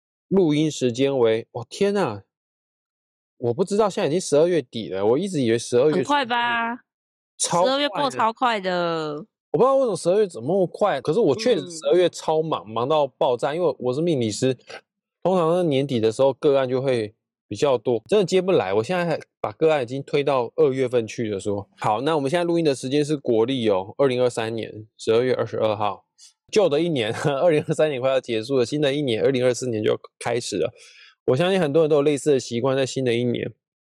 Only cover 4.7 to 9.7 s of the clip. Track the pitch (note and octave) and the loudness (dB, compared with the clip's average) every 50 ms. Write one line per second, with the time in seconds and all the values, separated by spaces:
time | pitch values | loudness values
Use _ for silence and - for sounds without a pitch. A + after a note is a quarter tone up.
4.7 | - A#2 G2+ - F2+ F#2+ G2+ A2 B2 D3 G3 G3+ F#3 D3 B2+ A2 A2+ A#2+ - - | -8 -10 -8 -8 -6 -2 0 2 2 0 0 -2 -2 -2 0 2 0 0 0 0
5.7 | B2 A#2+ C3+ D#3 D3+ F3+ - - D4 C#4+ C#4 A3+ A#3+ A#3+ A#3+ A#3+ A#3 A#3 A#3 A#3 | 0 2 2 2 2 0 0 0 0 0 0 -2 -2 -2 -2 -2 -2 -2 -4 -4
6.7 | A#3+ B3 - _ _ _ _ _ _ _ _ _ _ - - - E3+ E3+ F3+ B3+ | -6 -10 -14 _ _ _ _ _ _ _ _ _ _ -8 -6 -2 0 2 2 2
7.7 | C4+ C#4 C#4+ C#4+ D4 C#4+ D4 C4 A#3+ B3 A3+ A3 A3+ - C4 A#3+ A3+ G#3 F#3 F#3 | 2 0 -2 -2 -2 -2 -4 -2 -2 -2 -2 -2 -2 0 0 0 0 -2 -2 -2
8.7 | F3+ F3 F3 E3+ E3 D#3+ D#3 D3+ D3 D3+ A3 - _ _ _ _ - D3+ A3+ C4 | -2 -2 -2 -2 -2 -4 -4 -6 -8 -10 -12 -16 _ _ _ _ 0 2 4 4